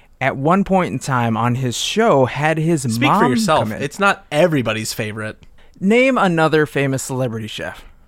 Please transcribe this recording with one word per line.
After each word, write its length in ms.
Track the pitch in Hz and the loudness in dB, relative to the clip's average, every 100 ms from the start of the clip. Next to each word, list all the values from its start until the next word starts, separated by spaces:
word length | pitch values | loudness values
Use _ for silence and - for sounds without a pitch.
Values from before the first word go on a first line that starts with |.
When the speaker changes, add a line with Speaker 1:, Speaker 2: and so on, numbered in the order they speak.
| _ _ | _ _
Speaker 1:
at 160 | 131 131 | -4 -2
one 300 | 139 185 196 | 0 2 2
point 260 | 190 165 | 0 0
in 80 | 117 | -4
time 380 | - 127 117 110 | -2 0 0 0
on 180 | 117 123 | 0 0
his 220 | 131 117 | -2 -4
show 480 | - - 226 147 127 | -4 0 2 4 2
had 320 | - 151 160 | 0 -2 0
his 240 | 156 170 | 0 0
Speaker 2:
Speak 140 | 123 113 | 0 0
for 40 | 120 180 | 2 4
Speaker 1:
mom 80 | 220 | 2
Speaker 2:
yourself. 280 | - 214 156 | 2 2 2
Speaker 1:
come 80 | 110 | 0
in. 100 | 107 | -4
Speaker 2:
It's 160 | 143 - | -8 -2
not 260 | 202 - - | -2 -2 -4
everybody's 600 | 147 175 151 117 110 110 | 2 2 2 0 -2 -4
favorite. 460 | - 107 107 107 - - - - - | -6 -8 -6 -10 -12 -20 -20 -20 -4
Speaker 1:
Name 380 | 185 233 262 247 | 2 4 4 2
another 480 | 190 165 160 156 151 | 2 2 2 2 0
famous 360 | - 139 135 | 0 -2 -2
celebrity 460 | - 131 127 113 110 | -4 -4 -4 -6 -10
chef. 380 | - 80 - - - | -10 -12 -12 -20 -20